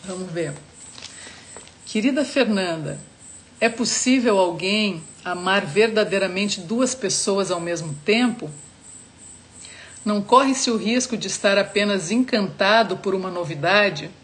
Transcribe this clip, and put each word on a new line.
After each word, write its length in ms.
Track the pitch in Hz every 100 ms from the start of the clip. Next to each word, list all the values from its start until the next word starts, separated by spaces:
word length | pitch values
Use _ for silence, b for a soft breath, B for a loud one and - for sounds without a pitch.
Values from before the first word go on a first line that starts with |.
Vamos 280 | 190 185 180
ver. 220 | 165 156 143 - - - B B B B B B B B - -
Querida 400 | 220 220 277 285
Fernanda, 760 | - 240 202 185 165 151 147 - - - - - -
é 80 | 226
possível 680 | 226 233 - - 262 233 202
alguém 640 | 180 170 185 208 214 170 - -
amar 400 | - 175 180 196
verdadeiramente 960 | 196 160 220 214 202 190 185 180 208 196
duas 360 | 170 226 254 -
pessoas 560 | 190 - - 196 185
ao 80 | 175
mesmo 360 | 170 170 160 143
tempo? 460 | - 220 247 - 151 - - - - - - - - - - - B B B B
Não 200 | - 208
corre-se 480 | 202 247 277 262 -
o 60 | 226
risco 380 | 185 247 247 226
de 120 | 180
estar 280 | - 208 202
apenas 520 | 196 202 208 202 160
encantado 880 | 226 254 226 196 - 196 220 220 185
por 160 | 202
uma 160 | 190 185
novidade? 800 | 180 165 160 160 202 202 156 156 -